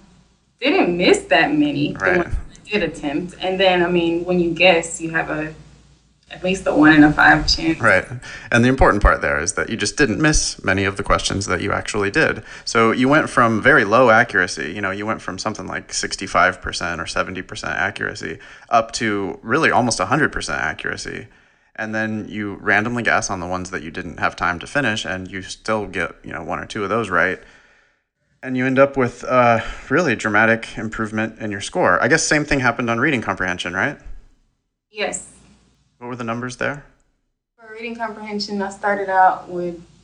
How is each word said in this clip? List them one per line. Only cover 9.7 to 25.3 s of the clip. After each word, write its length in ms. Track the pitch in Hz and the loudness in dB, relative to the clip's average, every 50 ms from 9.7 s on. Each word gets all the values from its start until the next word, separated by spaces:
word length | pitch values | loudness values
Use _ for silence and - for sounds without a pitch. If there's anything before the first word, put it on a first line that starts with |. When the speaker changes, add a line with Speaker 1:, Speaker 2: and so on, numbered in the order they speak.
| 113 101 | -4 -4
Speaker 2:
just 200 | 101 101 - - | -4 -2 0 2
didn't 240 | 147 113 104 - | 2 2 2 2
miss 400 | 156 151 151 - - - - - - | 2 2 2 2 0 -2 -6 -6 -2
many 200 | 98 95 98 98 | -2 0 0 0
of 140 | 98 98 - | -2 -2 -4
the 60 | 98 | -2
questions 420 | - 92 87 - - 95 95 98 | -2 0 0 0 -2 -4 -4 -4
that 160 | 92 92 85 | -4 -4 -4
you 100 | - 98 | -2 -2
actually 400 | 92 92 - - - 107 101 98 | -4 -4 -4 -4 -2 -2 -2 0
did. 320 | - 156 151 - - - - - - - - | 2 2 2 2 0 -2 -8 -16 -18 -14 -8
So 260 | - - 117 113 113 | -2 2 2 4 4
you 160 | 101 113 127 131 | 4 4 4 4
went 220 | 143 156 - - | 4 4 2 2
from 320 | - 135 120 113 110 107 | 2 2 4 4 4 2
very 240 | 101 123 151 143 110 | 4 4 6 6 4
low 240 | 98 107 123 131 120 | 4 4 6 6 8
accuracy, 640 | 110 113 123 - - 95 90 90 - - 67 73 90 | 6 6 4 4 2 0 0 0 -2 -6 -8 -8 -6
you 80 | 104 | -6
know, 100 | 101 95 | -6 -6
you 140 | 95 101 104 | -6 -4 -6
went 160 | 110 107 - | -6 -6 -6
from 160 | - - 92 90 | -8 -10 -10 -6
something 300 | - 110 101 - 90 87 | -6 -6 -6 -6 -8 -10
like 260 | 85 80 - - - | -10 -10 -10 -8 -8
sixty-five 680 | - - - - - 98 92 - 87 87 92 92 - | -6 -6 -6 -6 -8 -6 -2 2 2 2 2 2 -2
percent 380 | - - - - 95 87 85 82 | -6 -8 -8 -6 -6 -6 -6 -6
or 60 | 85 | -6
seventy 360 | - - 95 90 90 92 92 | -6 -4 -4 -4 -4 -6 -10
percent 340 | 90 - 107 - - 80 76 - | -10 -12 -12 -10 -8 -6 -4 -2
accuracy 640 | 90 98 - - 107 - - - 101 85 85 - - - - - - - | -4 -4 -4 -6 -8 -8 -8 -8 -10 -10 -10 -12 -14 -20 -20 -20 -4 0
up 220 | - 117 113 113 - | 2 2 2 2 -2
to 460 | - 123 110 104 101 98 90 - - | -4 -2 -2 -2 -2 -2 -4 -6 -8
really 300 | - 113 120 160 160 113 | -6 -2 0 2 2 4
almost 280 | 80 107 123 120 - - | 4 4 2 2 0 -2
a 80 | 90 95 | -2 0
hundred 240 | 127 156 139 - | 0 0 0 0
percent 300 | - 85 - - 76 65 | -2 -4 -6 -6 -6 -4
accuracy. 640 | 62 78 78 - - - 90 95 - 87 85 90 110 113 _ _ _ _ _ _ _ _ _ - | -4 -4 -6 -6 -8 -8 -8 -8 -10 -10 -12 -12 -14 -16 _ _ _ _ _ _ _ _ _ -10
And 140 | 110 107 110 | -8 -6 -4
then 340 | 110 110 110 110 107 98 - | -4 -4 -4 -4 -6 -8 -8
you 280 | - 107 104 101 95 | -8 -8 -8 -8 -8
randomly 480 | - - 101 101 104 104 120 120 120 110 | -6 -2 0 2 2 2 0 -2 -4 -2
guess 260 | 82 80 101 110 - | 0 0 0 0 -2
on 100 | 101 92 | -6 -6
the 60 | 85 | -6
ones 240 | 87 92 92 92 87 | -6 -6 -6 -6 -6
that 140 | 95 80 73 | -8 -10 -10
you 80 | 82 | -10
didn't 280 | 80 92 87 85 - - | -10 -10 -10 -10 -8 -4
have 160 | 107 117 - | -4 -4 -4
time 220 | - 98 87 87 82 | -2 -4 -4 -4 -4
to 80 | - - | -6 -6
finish, 380 | - 143 139 113 107 107 - | -4 -4 -2 -2 -2 -4 -4
and 240 | 80 92 92 92 | -6 -6 -8 -8
you 140 | 90 | -10